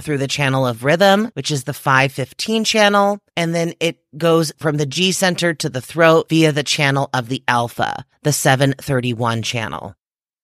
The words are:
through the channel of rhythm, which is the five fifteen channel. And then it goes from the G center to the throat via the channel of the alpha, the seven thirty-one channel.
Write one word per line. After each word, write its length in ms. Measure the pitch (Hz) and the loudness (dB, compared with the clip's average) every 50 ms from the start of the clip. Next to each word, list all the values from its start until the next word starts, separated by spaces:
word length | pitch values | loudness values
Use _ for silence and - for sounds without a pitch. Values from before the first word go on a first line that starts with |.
through 160 | - - 147 | -6 -4 -4
the 100 | 135 139 | -4 -4
channel 380 | 135 - - 147 131 135 135 135 | -4 -2 -2 0 0 0 0 0
of 180 | 123 117 113 120 | -2 -2 -2 0
rhythm, 460 | 139 160 165 202 196 196 202 220 233 - | 0 2 4 4 4 4 4 2 -2 -6
which 180 | - 139 - | -8 -6 -4
is 140 | 151 139 - | -4 -4 -4
the 80 | - 135 | -6 -10
five 380 | - - 147 135 131 135 139 | -4 0 2 2 2 2 0
fifteen 520 | - - 127 - - - - - 220 226 220 | -2 -6 -8 -8 -8 -10 -4 -2 -2 -2 0
channel. 560 | - - 220 208 202 202 202 202 202 208 202 _ _ - | 0 2 2 4 4 4 2 2 2 0 -4 _ _ -6
And 180 | 170 170 165 165 | -4 -2 -2 0
then 220 | 170 170 170 - - | -2 -2 -2 -4 -2
it 200 | 160 170 - _ _ _ - | -4 -4 -4 _ _ _ -8
goes 340 | 147 165 170 165 165 165 147 - | -2 0 2 2 2 2 0 -4
from 200 | - - 160 147 | -4 -4 -2 0
the 100 | 147 151 | 0 -2
G 240 | 135 131 165 185 185 | -2 -2 0 0 0
center 420 | 170 - 190 185 175 - 175 170 160 | 0 2 0 0 0 0 -2 -2 -2
to 160 | - - 151 | -2 -4 -6
the 120 | 131 131 | -6 -8
throat 480 | - - - 139 165 160 160 165 - - | -10 -6 0 4 6 6 6 6 4 2
via 220 | 160 160 160 156 | 2 4 4 4
the 120 | 143 147 139 | 2 0 -2
channel 480 | - - - 147 139 135 139 139 - - | -2 -2 0 0 0 2 0 -2 -2 -2
of 160 | 127 117 117 | -4 -4 -4
the 140 | 135 131 _ | -6 -6 _
alpha, 580 | - 123 120 120 117 - - 117 - - - - _ _ _ - | 0 0 0 0 -2 -4 -4 -4 -4 -6 -8 -12 _ _ _ -2
the 80 | 147 | -2
seven 420 | 143 - - 151 131 127 143 139 135 - | -2 0 2 2 2 4 2 0 -2 -2
thirty-one 640 | - - 139 127 120 123 120 110 120 117 113 117 110 | -4 -4 -2 -2 -2 -2 -4 -4 -2 -2 -2 -4 -4
channel. 500 | - - 120 110 90 71 - - 98 - _ _ _ _ _ _ _ _ _ | -6 -6 -6 -6 -6 -8 -10 -12 -14 -16 _ _ _ _ _ _ _ _ _